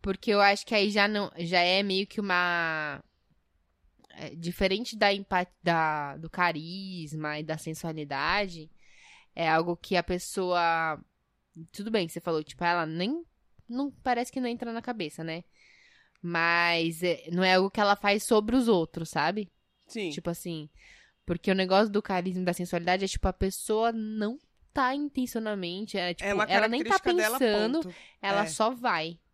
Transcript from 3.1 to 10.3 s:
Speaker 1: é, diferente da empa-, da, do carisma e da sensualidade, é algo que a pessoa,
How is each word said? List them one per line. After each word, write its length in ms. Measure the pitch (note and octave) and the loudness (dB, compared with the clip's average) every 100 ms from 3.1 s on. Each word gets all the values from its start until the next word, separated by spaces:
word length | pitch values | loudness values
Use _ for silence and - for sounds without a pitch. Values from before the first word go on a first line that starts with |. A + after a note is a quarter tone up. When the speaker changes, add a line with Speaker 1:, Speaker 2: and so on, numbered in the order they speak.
| _ _ _ _ _ _ _ _ _ _ | _ _ _ _ _ _ _ _ _ _
Speaker 1:
é, 180 | - D#3 E3 | -16 -14 -10
diferente 600 | E3+ - F#3+ G3 B3 G#3+ | -10 -2 -2 0 -6 0
da 180 | G#3 | 2
empa-, 340 | G3 G3 F#3 F#3 _ | 2 -2 -2 -2 _
da, 560 | F3 E3 D#3+ D3+ C#3+ C#3+ | 0 2 2 -2 -6 -10
do 120 | D#3+ | -12
carisma 1080 | - F3 E3 D#3+ F#3+ F#3+ F3+ D#3 D#3 D3+ D3+ | 0 0 0 -8 -12 -10 -10 -10 -6 -6 -6
e 40 | |
da 140 | D3+ D3+ | -6 -6
sensualidade, 1120 | - D#3 E3+ D#3 D3 C3+ D#3 G3 G3+ E3+ D#3 - - - - - _ - | -6 -8 -8 -8 -6 -2 0 0 -2 -8 -18 -20 -20 -20 -20 -20 _ -4
é 120 | E3 | 2
algo 260 | D#3+ E3+ E3+ | 2 2 -4
que 180 | - F3+ | 0 0
a 80 | |
pessoa, 960 | E3+ F3+ - | 0 -4 -4